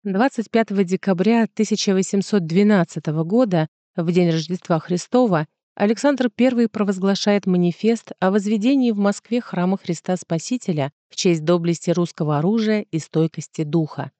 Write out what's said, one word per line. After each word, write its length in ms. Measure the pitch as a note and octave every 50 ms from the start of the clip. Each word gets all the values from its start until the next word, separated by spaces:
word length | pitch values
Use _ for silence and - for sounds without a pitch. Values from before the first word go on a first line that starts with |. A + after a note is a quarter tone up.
| _
Двадцать 480 | G3+ F#3+ F#3+ A#3+ C4+ - - G#3 -
пятого 320 | - A3+ A3 - G3+ G3 G3+
декабря 640 | E3+ F#3+ F3+ - G3+ F#3 E3+ F#3 G#3+ A#3 A#3 A3+
тысяча 460 | - _ - G#3+ - A3 - - G#3 F#3+
восемьсот 520 | F#3 F#3+ - - G3+ F#3 - - G3+ E3+
двенадцатого 760 | D#3 E3 F#3+ G#3 G#3 G#3+ F#3+ E3+ _ - D#3+ - E3 D3+ D#3+ E3
года, 440 | E3+ G3+ A#3+ C4 G#3 F#3 E3 D#3 - _ _ _ _ _
в 160 | - E3 E3+
день 180 | E3+ F3+ F3+ E3+
Рождества 480 | D#3+ E3 D#3 D#3+ F3+ F3+ - - F3 D#3
Христова, 680 | - - F3 F3 - _ - B3 B3+ A3 F3+ D3+ D#3+ _ _ _ _ _ _
Александр 540 | - G3+ G#3 A3+ G3+ - C#4+ C#4+ B3+ B3+ A#3+
Первый 380 | _ - A#3+ C4 B3+ A#3 A#3
провозглашает 800 | A3 - G#3 G#3 F#3+ G3+ F#3 F3+ G3 G3 - - G#3 G3+ G3+ -
манифест 640 | F#3+ F3+ F3+ F3 F3 D#3+ - - A3 A#3 A3 _ - - _
о 100 | F#3 F#3+
возведении 640 | G3 G#3+ F#3+ G#3 A3+ G#3 G3+ B3+ C#4+ C4+ B3 A#3+
в 60 | G#3+
Москве 420 | G3+ G3+ G3+ G3+ - _ - A#3 B3
храма 380 | - - - F3+ F3 F#3 G3
Христа 400 | F#3+ - - E3+ - _ - F#3
Спасителя 760 | F3 - _ E3+ D#3+ - - B3 B3 - - E3 D3 C3+ C#3 _ _ _ _
в 60 | -
честь 300 | - - F#3+ E3+ D#3+ D3+
доблести 460 | E3 F3 F3 E3 E3+ E3+ - - F3
русского 480 | E3 F3 F3 - - - E3 D3+ D3+ C#3+
оружия 460 | D#3 F#3+ A3 A#3 G#3+ G#3+ G#3+ G#3 - _
и 80 | - E3
стойкости 640 | - _ - D#3+ D#3+ E3 - - D3 - _ - D#3+
духа. 480 | D3+ D3 E3+ D#3 D3+ - - B2+ C#3 _